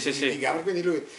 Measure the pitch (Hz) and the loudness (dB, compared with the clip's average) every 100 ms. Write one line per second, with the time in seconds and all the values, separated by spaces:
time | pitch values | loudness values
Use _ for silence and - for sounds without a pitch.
0 | 147 139 143 - 135 160 170 180 175 160 | 2 2 0 2 0 0 0 0 2 0
1 | 143 | -2